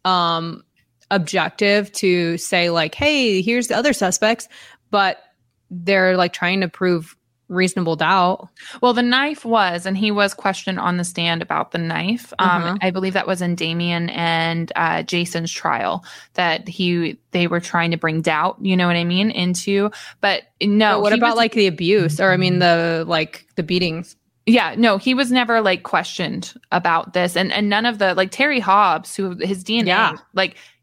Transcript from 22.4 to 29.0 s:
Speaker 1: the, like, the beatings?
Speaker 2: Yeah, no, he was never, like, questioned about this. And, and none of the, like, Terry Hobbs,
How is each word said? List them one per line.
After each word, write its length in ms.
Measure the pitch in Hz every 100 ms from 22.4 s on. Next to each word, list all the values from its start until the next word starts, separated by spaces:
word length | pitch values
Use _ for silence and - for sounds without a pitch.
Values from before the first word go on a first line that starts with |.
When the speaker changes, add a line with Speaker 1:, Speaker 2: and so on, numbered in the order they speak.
| 185 180
Speaker 1:
the, 440 | 175 170 165 165 165
like, 380 | 160 160 - - -
the 80 |
beatings? 520 | 156 180 175 160 175 - _ _ -
Speaker 2:
Yeah, 300 | 233 165 123
no, 200 | 233 196
he 160 | 262
was 180 | 254 247
never, 300 | 254 240 226
like, 220 | 208 180
questioned 680 | - 170 175 - 160 135 - - _
about 420 | 175 175 165 -
this. 220 | 180 175 175
And, 160 | 190
and 180 | 208 208
none 160 | 202 240
of 120 | 208
the, 140 | 190
like, 180 | 175 190
Terry 280 | - 285 262
Hobbs, 560 | 190 196 196 160